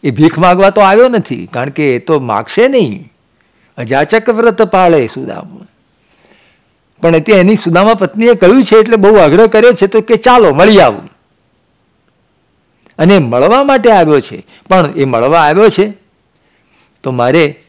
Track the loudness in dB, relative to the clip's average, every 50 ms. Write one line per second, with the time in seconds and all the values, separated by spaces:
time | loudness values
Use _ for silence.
0 | -6 -6 -2 0 0 0 0 0 0 0 2 2 0 0 2 2 0 2 2 2
1 | 2 2 0 -4 -6 -6 -10 -12 -12 -12 -10 -10 -10 -8 -6 -4 -4 -2 -4 -4
2 | -4 -4 -4 -4 -2 -4 -6 -6 -6 -6 -4 -2 -2 0 0 -2 -2 -2 -6 -12
3 | -16 -20 _ _ _ _ _ _ _ _ _ _ _ _ _ -16 -10 -6 -4 -4
4 | -2 -2 -2 -4 -2 -2 -2 0 0 -2 0 0 -4 -2 0 0 2 2 2 0
5 | -2 -4 -8 -12 -12 -12 -14 -14 -16 -18 -20 -20 -20 _ _ _ _ _ _ _
6 | _ _ _ _ _ _ _ _ _ _ _ _ _ _ _ _ _ _ _ _
7 | -4 0 0 0 0 2 2 2 2 2 0 0 -2 -2 0 0 2 0 0 -2
8 | -4 -6 -4 -2 0 0 2 2 2 2 2 2 2 2 2 2 2 2 0 2
9 | 2 4 4 4 4 2 2 2 0 2 2 2 2 2 2 2 -2 -2 -2 -2
10 | -2 0 -4 -2 2 2 2 4 2 2 2 2 2 2 4 4 2 2 0 -4
11 | -12 -20 _ _ _ _ _ _ _ _ _ _ _ _ _ _ _ _ _ _
12 | _ _ _ _ _ _ _ _ _ _ _ _ _ _ _ _ _ _ _ -4
13 | 0 2 2 2 0 -2 -2 0 0 0 0 0 0 0 -2 0 2 2 2 2
14 | 2 2 0 -2 -2 -4 -14 -18 -20 _ _ _ _ _ 0 0 0 -2 -2 -4
15 | -4 -4 -2 -2 -2 0 0 2 2 2 2 2 2 2 2 0 -4 -4 -4 _
16 | _ _ _ _ _ _ _ _ _ _ _ _ _ _ _ _ _ _ _ _
17 | _ -10 -6 -4 -2 0 0 0 0 -2 -4 _ _